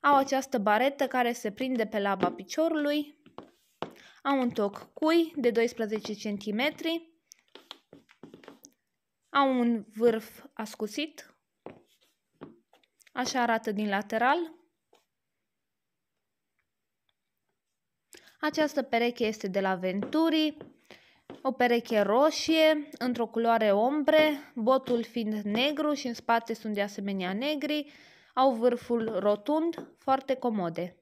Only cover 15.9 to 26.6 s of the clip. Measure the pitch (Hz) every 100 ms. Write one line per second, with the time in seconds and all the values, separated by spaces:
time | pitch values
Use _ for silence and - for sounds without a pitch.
15.9 | _ _ _ _ _ _ _ _ _ _
16.9 | _ _ _ _ _ _ _ _ _ _
17.9 | _ _ - - _ 302 302 302 294 247
18.9 | 233 240 240 220 214 196 190 190 185 185
19.9 | 190 202 311 330 320 311 294 - _ _
20.9 | - _ _ _ - 269 - 247 240 233
21.9 | 226 202 220 302 302 - 320 311 311 294
22.9 | - 254 240 226 - 233 226 214 202 233
23.9 | 302 294 311 311 285 - - 220 262 262
24.9 | 240 226 - 214 214 202 208 269 294 302
25.9 | 285 269 233 - 233 233 226